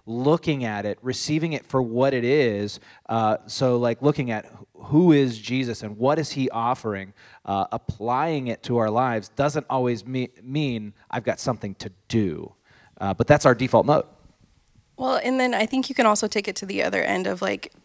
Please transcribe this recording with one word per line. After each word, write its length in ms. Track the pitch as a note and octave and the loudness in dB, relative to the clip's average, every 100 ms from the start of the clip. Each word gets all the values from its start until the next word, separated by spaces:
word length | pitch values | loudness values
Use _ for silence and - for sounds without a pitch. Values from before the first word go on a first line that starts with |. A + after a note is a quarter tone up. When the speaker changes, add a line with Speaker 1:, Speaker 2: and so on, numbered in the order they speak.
| - | -10
Speaker 1:
looking 580 | A#2 C3 E3 E3+ C#3+ | -2 2 2 0 -4
at 220 | A#2 G#2 G2+ | -4 -4 -6
it, 120 | G2+ | -6
receiving 500 | B2+ B2 - D#3 E3 | -6 -6 -2 -2 -2
it 140 | D3+ - | -6 -4
for 160 | C3+ | -2
what 320 | B2 A#2 C3+ | 0 2 2
it 80 | C3 | 2
is. 560 | A#2+ D3 B2 G2+ G#2 - - - - | 2 2 2 0 -4 -8 -18 -16 -4
Uh, 300 | A2+ A2 G#2+ - | 0 2 0 -4
so, 300 | - C3 B2 | -2 2 2
like, 260 | A#2+ A2+ | 0 2
looking 280 | C#3 C#3+ B2+ | 0 0 -2
at 160 | G#2+ - | -6 -8
wh-, 380 | - - - | -18 -20 -18
who 260 | - D3 F3+ | 0 4 8
is 260 | D3 C3+ A2+ | 6 4 0
Jesus 460 | G#2 B2+ B2+ A2 | -4 -4 -4 -6
and 160 | A2 G#2 | -10 -2
what 220 | B2 D#3 | 0 2
is 100 | D3 | -2
he 180 | C#3+ C3 | -2 -4
offering, 600 | A2+ A#2 B2+ A2+ G2+ F#2+ - - - | -2 -2 -2 -4 -6 -8 -18 -20 -14
uh, 200 | - G2 F#2+ | -4 -2 -2
applying 760 | A2+ - - A2 B2+ D#3+ D#3 B2+ | -6 -8 -6 -2 0 0 -2 -4
it 160 | A2 | -6
to 140 | - A#2+ | -2 0
our 120 | A2 | 2
lives 420 | A2 B2+ A2+ G2+ | 2 0 -2 -4
doesn't 360 | - C#3+ D3+ C3 | -2 -2 -2 -2
always 380 | C3 B2 A#2 G#2 | 0 0 -2 -4
me-, 240 | C3 B2+ _ | -6 -6 _
mean 520 | A#2 C#3+ D3 A#2 G#2 - - | -8 -4 -2 -4 -8 -14 -10
I've 140 | - | -6
got 160 | B2 A2 | -4 -4
something 340 | - A#2 G#2 F#2+ | -4 -4 -6 -10
to 140 | - - - | -14 -16 -4
do. 480 | A#2 G2 D#2 D2+ _ _ _ _ - | 0 0 -2 -10 _ _ _ _ -8
Uh, 140 | F#2+ | -4
but 120 | F#2+ - | 0 4
that's 180 | D3 | 6
our 100 | C#3 | 6
default 300 | A#2 B2+ A2+ | 4 4 4
mode. 200 | A2 D3 - _ - _ _ _ _ _ _ - | 4 2 0 _ -20 _ _ _ _ _ _ -6
Speaker 2:
Well, 220 | C4 C4 | -2 0
and 160 | - C4 | 0 0
then 140 | B3+ | 0
I 100 | A#3 | 0
think 240 | A3 C4 B3+ | -2 -2 -2
you 60 | |
can 100 | C#4 | 2
also 220 | A#3 G#3 G#3+ | 2 2 0
take 180 | G#3+ G3+ | -4 -6
it 100 | F#3+ | -6
to 100 | F#3+ | -6
the 160 | G3 | -4
other 200 | - G3 | -2 0
end 240 | - F#3 F#3+ | 0 -2 -2
of, 140 | F3+ | -4
like, 320 | F#3+ F#3+ - _ | -4 -4 -8 _